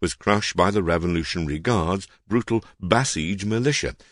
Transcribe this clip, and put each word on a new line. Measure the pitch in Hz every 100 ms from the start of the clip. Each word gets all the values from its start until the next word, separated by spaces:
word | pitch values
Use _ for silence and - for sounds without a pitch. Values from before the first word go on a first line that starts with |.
was | 90
crushed | - - 104 - -
by | 92
the | 101
Revolutionary | 85 85 87 85 78 90 76 76
Guard's | 101 110 80 98 - _ _
brutal | 117 - 113 - -
Basij | 90 117 135 82 78 98
militia | 101 113 135 143 - - -